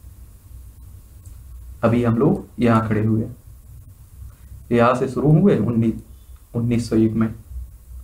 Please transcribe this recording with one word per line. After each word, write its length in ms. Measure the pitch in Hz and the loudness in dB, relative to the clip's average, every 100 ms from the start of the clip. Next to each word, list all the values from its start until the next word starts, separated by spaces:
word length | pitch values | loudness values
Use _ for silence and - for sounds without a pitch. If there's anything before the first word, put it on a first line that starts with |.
| - - - - - - - - - - - - - - - - - - | -20 -20 -20 -20 -20 -20 -20 -20 -20 -20 -20 -20 -20 -20 -20 -20 -18 -4
अभी 200 | 117 120 | 0 2
हम 140 | 120 117 | 2 2
लोग 280 | 147 - - - | 2 0 -4 -2
यहाँ 280 | 120 113 110 | 2 2 2
खड़े 160 | 107 | 0
हुए 200 | 110 110 | 0 0
हैं, 120 | 113 - - - - - - - - - - - - - - | -2 -8 -20 -20 -20 -20 -20 -20 -20 -20 -20 -20 -20 -16 -2
यहाँ 240 | 120 117 127 | 2 2 2
से 120 | 131 | -2
शुरू 240 | 127 139 | 0 4
हुए 260 | 165 196 131 | 4 4 2
उन्नीस, 360 | 117 117 113 110 - - - - - 120 | 0 0 0 -2 -8 -20 -20 -20 -10 -4
उन्नीस 340 | 117 117 - | -2 -2 0
सौ 60 | 113 | 2
एक 160 | 113 | 2
में, 200 | 110 110 - - - - - - - | 2 -2 -4 -14 -14 -14 -18 -20 -18